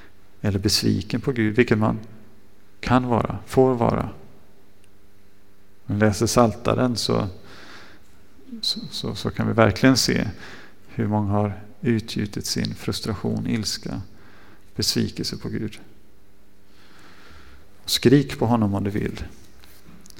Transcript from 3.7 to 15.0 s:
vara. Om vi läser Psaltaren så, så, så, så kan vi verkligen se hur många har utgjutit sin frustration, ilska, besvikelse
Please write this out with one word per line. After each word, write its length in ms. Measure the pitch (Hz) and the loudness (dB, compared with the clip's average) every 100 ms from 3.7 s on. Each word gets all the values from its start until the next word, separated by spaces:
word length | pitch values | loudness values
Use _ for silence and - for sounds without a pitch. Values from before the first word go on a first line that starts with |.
| 123 | 6
vara. 340 | 117 - - - - - - - - - - - - - - - - - - - - | 4 4 0 -6 -14 -16 -16 -16 -16 -16 -16 -16 -16 -16 -16 -16 -16 -16 -16 -10 -4
Om 100 | 104 | 4
vi 40 | |
läser 280 | 107 101 113 | 6 6 4
Psaltaren 680 | - 117 104 - 107 123 113 | 6 6 4 2 4 2 2
så, 320 | - 117 107 - - - - - - - - - - - - 226 | 2 2 0 -4 -12 -14 -14 -14 -14 -14 -14 -16 -16 -16 -14 -6
så, 180 | - 214 - | -4 -4 -6
så, 240 | - - 104 | -6 -4 -4
så 140 | 110 | -2
kan 180 | - 110 | 0 2
vi 60 | |
verkligen 440 | 107 110 95 131 127 | 8 6 8 6 6
se 300 | - - - - - - - - - | 4 2 0 -6 -12 -14 -14 -14 -8
hur 200 | - 107 | -2 2
många 240 | 107 101 | 2 2
har 300 | 104 104 92 - - | 2 2 -2 -10 -4
utgjutit 640 | 120 113 110 - 107 - - | 2 2 0 -2 -2 -4 -2
sin 300 | - 110 110 | -2 -2 -2
frustration, 720 | - 104 120 104 117 110 110 | -4 -2 -4 -2 -2 -2 0
ilska, 540 | 120 101 - - - 92 - - - - - - - | 0 -2 -4 -6 -6 -8 -14 -16 -16 -16 -16 -10 -4
besvikelse 600 | - - | 0 0